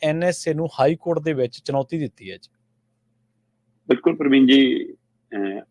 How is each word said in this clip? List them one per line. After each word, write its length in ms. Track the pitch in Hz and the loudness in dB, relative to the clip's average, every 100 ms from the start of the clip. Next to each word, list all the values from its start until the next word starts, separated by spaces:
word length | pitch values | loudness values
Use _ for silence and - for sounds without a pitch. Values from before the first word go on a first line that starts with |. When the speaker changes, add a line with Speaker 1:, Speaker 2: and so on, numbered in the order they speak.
Speaker 1:
ਐਨ 200 | 156 160 | -4 -2
ਐਸ 240 | 180 170 - | -2 -2 -6
ਏ 60 | |
ਨੂੰ 160 | 156 165 - | -4 -6 0
ਹਾਈ 160 | 139 165 | 0 0
ਕੋਰਟ 240 | 175 160 | -4 -4
ਦੇ 140 | 156 | -4
ਵਿੱਚ 280 | 139 123 - - | -4 -4 -6 -6
ਚੁਣੌਤੀ 320 | 139 131 165 | -6 -6 -8
ਦਿੱਤੀ 340 | 139 - 95 | -8 -12 -18
ਹੈ 60 | - | -18
ਜੀ। 120 | _ _ _ _ _ _ _ _ _ _ _ _ _ _ - | _ _ _ _ _ _ _ _ _ _ _ _ _ _ -4
Speaker 2:
ਬਿਲਕੁਲ 280 | 123 170 160 | 0 0 0
ਪ੍ਰਵੀਨ 320 | 143 135 127 | 2 6 6
ਜੀ, 460 | 135 131 - - | 6 4 0 -6
ਅਹ, 680 | - _ _ _ 101 98 101 - | -14 _ _ _ -8 -8 -8 -8